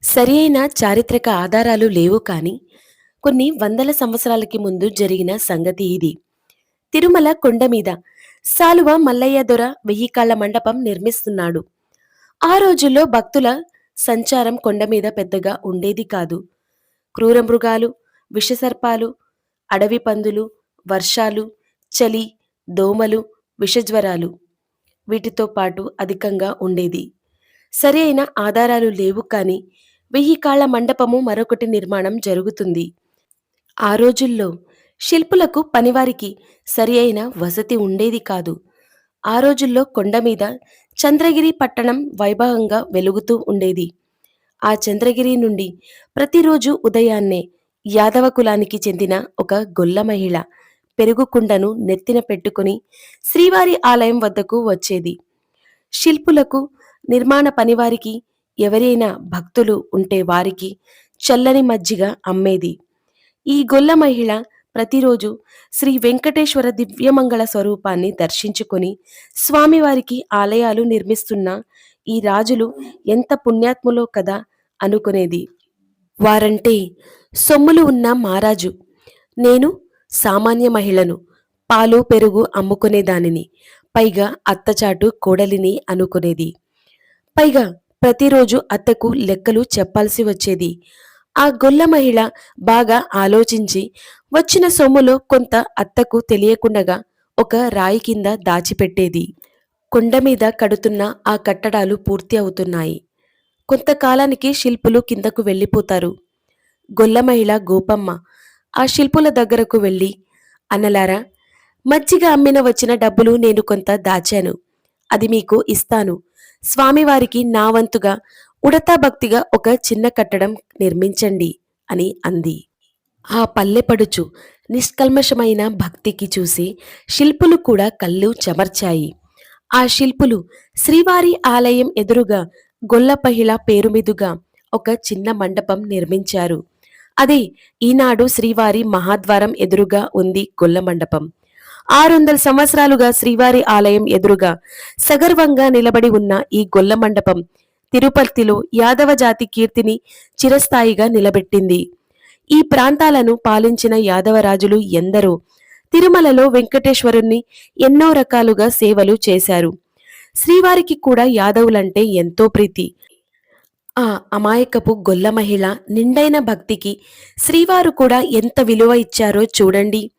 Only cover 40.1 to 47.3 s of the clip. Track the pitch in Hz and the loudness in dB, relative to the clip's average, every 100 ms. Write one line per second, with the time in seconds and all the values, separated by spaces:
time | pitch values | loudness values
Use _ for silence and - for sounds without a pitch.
40.1 | 220 233 214 202 254 _ _ _ - 294 | 0 -2 -2 -6 -8 _ _ _ -4 0
41.1 | 294 330 311 320 320 254 - 240 254 294 | 2 2 2 0 0 -4 -2 -4 -4 -8
42.1 | - 202 202 240 240 214 214 - 185 185 | -4 -4 0 -2 0 -2 -4 -4 -4 -2
43.1 | 196 214 233 226 202 185 180 170 _ _ | -4 -2 -4 -2 -4 -2 -4 -8 _ _
44.1 | _ _ _ _ _ 214 214 214 202 233 | _ _ _ _ _ -2 -2 -4 -2 -2
45.1 | 240 254 247 233 196 190 175 _ - _ | 0 -2 0 -2 -2 -8 -12 _ -20 _
46.1 | - 285 339 320 311 240 294 226 226 233 | -6 0 2 4 2 0 -2 -2 0 0
47.1 | 214 202 | 0 -2